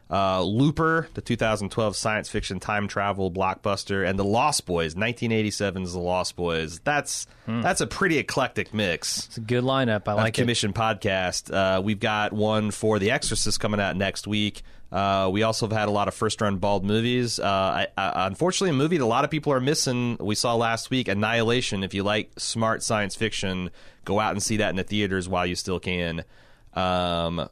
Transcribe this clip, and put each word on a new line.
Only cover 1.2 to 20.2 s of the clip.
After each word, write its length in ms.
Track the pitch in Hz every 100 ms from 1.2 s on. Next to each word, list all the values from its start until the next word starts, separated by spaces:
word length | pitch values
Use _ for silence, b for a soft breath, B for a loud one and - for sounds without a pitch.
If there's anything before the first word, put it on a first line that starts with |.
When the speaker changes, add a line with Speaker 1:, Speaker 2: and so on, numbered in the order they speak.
Speaker 1:
two 160 | - 117
thousand 320 | 113 107 98
twelve 260 | - 110
science 360 | 95 113 107 -
fiction 300 | 107 - 92
time 280 | - 104 101
travel 420 | - 101 98 95
blockbuster, 800 | 90 92 95 107 98 - 98 92
and 100 | 95
The 60 |
Lost 400 | 98 110 147 143
Boys, 320 | - 87 80 82
nineteen 360 | 113 113 117
eighty-seven's 600 | 113 107 - 101 92 92
The 60 | 90
Lost 360 | 87 92 87
Boys. 440 | - 87 82 80 80
That's, 460 | - 147 139 - - -
Speaker 2:
Hmm. 160 | - 113
Speaker 1:
that's 220 | 117 185
a 40 | 110
pretty 300 | - - 151
eclectic 560 | 101 - 127 - 95
mix 540 | 107 101 80 - - -
Speaker 2:
It's 100 | -
a 40 |
good 240 | 110 123
lineup. 440 | 123 135 127 107 -
I 40 |
Speaker 1:
of 60 | 104
Speaker 2:
like 200 | 110 110
it. 20 |
Speaker 1:
commission 320 | 117 113 107
podcast. 800 | 98 110 104 107 95 92 - -
Uh, 300 | 85 95 95
we've 180 | 98 101
got 320 | 110 107 104
one 380 | 107 107 107 107
for 280 | - 110 107
The 120 | 98
Exorcist 500 | 139 - 107 - -
coming 200 | 110 104
out 160 | 98 90
next 300 | 98 92 -
week. 360 | 107 104 - b b b
Uh, 380 | 95 98 98 95
we 120 | 98
also 240 | 110 113 110
have 100 | 110
had 120 | 104
a 40 |
lot 160 | 104 98
of 60 |
first-run 420 | - 110 - 107 98
Bald 300 | 101 101 95
movies. 520 | 107 117 123 120 -
Uh, 60 | 98
I, 400 | 98 95 80 98 -
I, 280 | 95 - 95
unfortunately, 440 | 95 170 - 190
a 40 | 135
movie 180 | 156 175
that 80 |
a 20 | 117
lot 180 | 117
of 60 | 147
people 220 | 156 147
are 80 | 131
missing 560 | 127 156 - 123 120 117